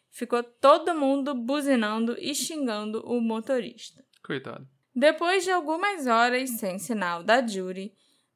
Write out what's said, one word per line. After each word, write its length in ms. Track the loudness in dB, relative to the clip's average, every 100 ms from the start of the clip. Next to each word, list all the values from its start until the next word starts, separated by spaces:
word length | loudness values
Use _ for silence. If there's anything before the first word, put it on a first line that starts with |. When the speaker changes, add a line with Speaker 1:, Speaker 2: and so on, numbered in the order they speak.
| _
Speaker 1:
Ficou 340 | -12 -2 -2
todo 520 | -2 _ 6 8 4 0
mundo 380 | 2 2 0
buzinando 840 | -4 -2 -2 2 2 2 0 -2 -2
e 140 | -4
xingando 680 | -4 -4 -4 -4 -4 -6 -8 -2
o 160 | -2
motorista. 840 | 0 -2 -2 -2 -2 -12 -20 -20 _ _
Speaker 2:
Coitado. 460 | -8 -8 -6 -14 -16 _ _
Speaker 1:
Depois 500 | 2 2 4 0 0
de 80 | 2
algumas 560 | 0 0 -2 -2 -2 0
horas 420 | 2 4 2 -2
sem 280 | -6 -6 -6
sinal 420 | -6 -4 -2 -2
da 240 | 2 2 2
Judy, 480 | -4 -6 -8 -12 -14 _ _ _